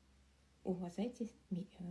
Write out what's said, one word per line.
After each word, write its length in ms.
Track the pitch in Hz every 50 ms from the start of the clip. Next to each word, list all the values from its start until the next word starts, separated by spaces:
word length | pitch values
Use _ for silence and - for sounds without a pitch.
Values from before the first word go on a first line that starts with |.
| - - - - - - - - - - - - -
у 120 | 190 180
газеті 560 | 175 180 170 175 - 208 247 247 - 233 214 - - - -
Мі-, 160 | 190 175 202 - - - 175 175